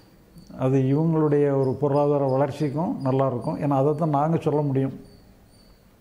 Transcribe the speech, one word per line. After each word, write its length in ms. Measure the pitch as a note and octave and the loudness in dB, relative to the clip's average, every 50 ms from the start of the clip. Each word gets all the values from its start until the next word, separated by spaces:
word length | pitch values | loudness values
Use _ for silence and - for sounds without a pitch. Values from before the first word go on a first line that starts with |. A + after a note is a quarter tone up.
| - - _ - - - - - - - - - | -20 -20 _ -20 -20 -20 -20 -20 -20 -18 -8 -4
அது 220 | C3 C3 C3 C#3 | -2 0 2 2
இவங்களுடைய 800 | C3+ C3 C#3 D3 D#3+ E3 D#3+ D#3 D#3 D3+ C#3+ D3 C#3+ C#3+ C#3 C3+ | 2 2 2 2 2 2 2 2 2 2 2 2 2 2 2 2
ஒரு 160 | C3+ C3 B2+ C3+ | 0 0 0 0
பொருளாதார 440 | D3 C#3+ C#3+ D3 D3 D3 D3 C#3+ C#3 | 0 0 2 2 2 2 2 2 2
வளர்ச்சிக்கும் 760 | C3+ B2+ C3 C#3+ C#3 C3 - D#3 C#3+ B2+ D3 E3+ G3+ C#4 - | 2 2 0 0 -2 -2 -4 -4 -4 -2 -4 -4 -4 -4 -4
நல்லா 260 | C3 C3 B2+ C3+ C3+ | -2 -2 0 2 0
இருக்கும். 320 | C3+ B2 A#2+ - D#3 D#3+ - | 0 -2 -4 -6 -6 -6 -4
ஏன்னா, 100 | D#3 C#3+ | -2 -2
அதைத்தான் 400 | C#3+ C3+ C3+ D3 D3+ D3 E3+ D#3+ | 0 2 2 0 0 0 -2 -2
நாங்க 280 | D3 C#3 D3 D#3+ E3 | 0 0 0 0 0
சொல்ல 240 | D#3 - D#3+ C#3 D3+ | 0 0 0 -2 0
முடியும். 400 | D3+ C#3+ C3 C3+ C3+ C3 - - - - - - - - - - - - - - - - - _ _ - _ _ | 0 0 0 0 -2 -2 -4 -8 -16 -20 -20 -20 -20 -20 -20 -20 -20 -20 -20 -20 -20 -20 -20 _ _ -20 _ _